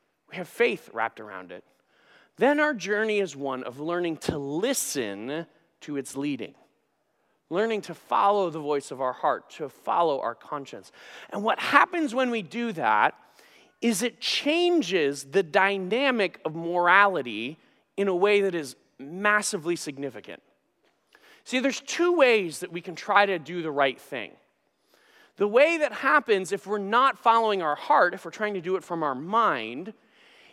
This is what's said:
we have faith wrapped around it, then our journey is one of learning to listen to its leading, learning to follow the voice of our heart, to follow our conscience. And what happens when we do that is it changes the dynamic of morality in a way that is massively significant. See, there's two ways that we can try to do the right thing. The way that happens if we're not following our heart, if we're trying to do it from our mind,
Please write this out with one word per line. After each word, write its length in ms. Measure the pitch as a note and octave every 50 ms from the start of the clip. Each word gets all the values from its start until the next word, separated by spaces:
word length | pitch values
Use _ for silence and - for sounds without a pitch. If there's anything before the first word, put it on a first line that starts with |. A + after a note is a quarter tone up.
| _ _ _ _ _ _
we 60 | -
have 120 | E3+ F3+ -
faith 440 | - - A#3 B3 A3+ - - - -
wrapped 260 | A2+ A2 A2+ - -
around 320 | G#2+ G#2+ G2 F#2 F#2 F2
it, 120 | F2+ F#2 - _ _ _ _ _ _ _ _ _ _ _ _ _ _ -
then 220 | G#3+ C4 D4 D4
our 160 | D4+ D4+ D4+
journey 420 | G#3+ D#3+ F#3+ G#3+ G#3 A3 A3 G#3+ G3+
is 180 | G3 E3+ C#3
one 280 | C#3 C#3 C3+ C3 B2+ C3
of 160 | - A#2+ C3
learning 380 | D3 D#3+ F3 F3 F3 E3+ D#3+ -
to 200 | - - - D3+
listen 1080 | C#3+ C#3 D3 D#3+ G3 C4 C4+ - - - - C#3+ A#2+ G#2 G2 G2 G#2+ B2 C#3+ D#3+ E3+ - _ _ _ _ _ _
to 160 | - - D3 C#3
its 180 | C3 - -
leading, 380 | C3+ C#3 D3 C#3+ A#2+ G#2+ - - _ _ _ _ _ _ _ _ _ _ _ _ _ _ _ _ _ _ _
learning 320 | D#3 F3+ G#3+ A3+ A3+ G#3
to 140 | F3+ - E3
follow 560 | - _ _ A#2+ - G3 G3+ G#3 G#3 F#3+ F3
the 80 | D3+ D#3+
voice 320 | D3+ D3 D3+ C#3+ C3+ -
of 100 | C#3+ B2+
our 120 | C3+ B2+ B2+
heart, 360 | - - D#3 B2+ G2 - _
to 200 | - - D#3+ -
follow 500 | - _ _ - A2 - F3 E3 C#3+ C3+
our 140 | - A2+ A#2
conscience. 560 | - - - D#3 C#3+ C#3 B2+ - G#2 F#2+ - _ - - - - - - -
And 120 | - G3+ G3+
what 140 | A3+ - -
happens 560 | - - - C#4+ - F#4+ F#4 F4 D#4+ C4+ G#3
when 160 | B3+ C4 B3
we 140 | A#3+ A3+ F#3+
do 300 | D3+ - A#3 A#3+ A#3 G3+
that 420 | D#3+ C3+ A2 A2 G#2+ A2 D3+ - - _ _ _ _ - _ _ _ _ _ _ _
is 220 | - A#3 A3+ E3+ G#3+
it 180 | A#3+ - _
changes 1080 | - - - - - C#4+ D#4 E4+ F4 F4 F4 E4+ B3 E3 F#3 F3+ D3+ C#3 C#3+ C#3+ - C#3
the 100 | C#3 G3
dynamic 1000 | F#3+ D#3 D3 G3 F#3+ G3 G3+ G3 F#3 F3+ G#3 A#3+ C#4 C#4 B3+ A3+ G3+ F3+ - - _
of 80 | D#3+ D#3
morality 1040 | E3 E3+ E3+ F3 F3 F3 F3 F3+ G3 G3+ G3+ F#3+ E3 C3+ B2 G#2+ G#2 A2+ B2+ D#3+ - _ _ _ _ _ _ _ -
in 120 | G3+ G3
a 60 | F#3
way 260 | F3 F#3 G#3 G#3 G3+
that 120 | G3 G3 F3
is 220 | E3+ D3+ C3 B2 - _ _ _ _
massively 800 | C3+ C#3+ E3 F#3 G3+ G#3 G#3 G#3+ G#3 - - F#3 D3 E3 F3 D#3+
significant. 640 | - D#3+ C#3+ C3+ C#3 C#3 A2 G#2+ G2 - F2 - _ _ _ _ _ _ _ _ _ _ _ _ _ _ _ _ _ - - _ _
See, 140 | - - B3+
there's 200 | A#3 C#4 B3 -
two 320 | - - - - E4+ F4+
ways 480 | F4 E4+ C#4 B3 A#3 A3 F#3+ E3 D3 -
that 100 | - -
we 120 | E3 F3
can 120 | E3+ - E3+
try 320 | - - - G3+ G3+ G3+
to 140 | G3 G3 E3+
do 220 | D3 C3 F3 F3+
the 100 | E3 D#3+
right 260 | C#3+ C#3+ C#3 C#3 B2 -
thing. 380 | - - D3 B2 G#2 D#2 - _ _ _ _ _ _ _ _ _ _ _ _ _ _ _ _ _ _ _ _ -
The 100 | G3+ G#3
way 300 | G3+ B3 C#4+ D#4+ E4+ D#4+
that 160 | D4+ B3+ G#3+
happens 580 | G#3 - C4+ D4+ D4+ - - G#3+ F#3+ F#3+ D#3+
if 160 | G3 F#3+ - F#3
we're 100 | G#3 G#3
not 400 | G3 F#3+ G#3+ A#3+ C4 C4+ B3 -
following 440 | - A#3 A3+ A#3 A3+ G#3+ G#3 G3
our 140 | E3+ D#3 D3
heart, 380 | - - - D4 D4 G#3 F3 F3+
if 120 | F#3+ -
we're 60 | E3+
trying 240 | - - G#3+ G#3 G#3
to 40 | F#3+
do 160 | D#3 F3 F#3
it 80 | F#3 E3
from 180 | - F3 E3
our 140 | D#3 D3 C3+
mind, 800 | B2+ D3 E3+ G#3 A3+ A3+ G3+ D#3 B2+ A2 A2 A#2 C3+ F3+ G3+ G#3+ - _ _ _ _ _ _ _ _ - -